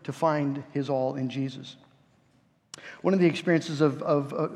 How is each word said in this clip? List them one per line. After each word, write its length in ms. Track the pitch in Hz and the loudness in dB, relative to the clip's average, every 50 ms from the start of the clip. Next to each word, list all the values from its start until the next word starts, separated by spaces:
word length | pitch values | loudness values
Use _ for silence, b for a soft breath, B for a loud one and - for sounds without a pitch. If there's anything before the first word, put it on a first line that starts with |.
| - | -10
to 100 | - 131 | -10 -4
find 500 | - 165 160 151 151 143 143 139 147 - - | 0 2 2 2 2 0 -2 -2 -4 -6 -6
his 200 | - 143 135 147 | -4 -4 -2 -2
all 240 | 139 131 131 131 143 | -2 0 0 -2 -2
in 120 | 139 131 | -4 -4
Jesus. 480 | 123 117 139 135 135 131 135 131 - - - _ _ _ _ _ _ _ _ _ _ _ _ _ _ _ _ _ _ B B B B B B | -4 -4 -4 -4 -6 -6 -10 -16 -16 -20 -20 _ _ _ _ _ _ _ _ _ _ _ _ _ _ _ _ _ _ B B B B B B
One 120 | B 180 196 | B 2 4
of 60 | 185 | 6
the 60 | 180 | 6
experiences 560 | 165 - - - 180 165 156 - - 151 139 | 4 4 2 0 2 2 2 2 0 0 2
of, 220 | 156 143 131 - - | 2 2 2 0 0
of, 300 | 170 147 147 143 131 - | 0 2 2 0 -2 -4
uh, 140 | 156 156 165 - | -4 -4 -4 -4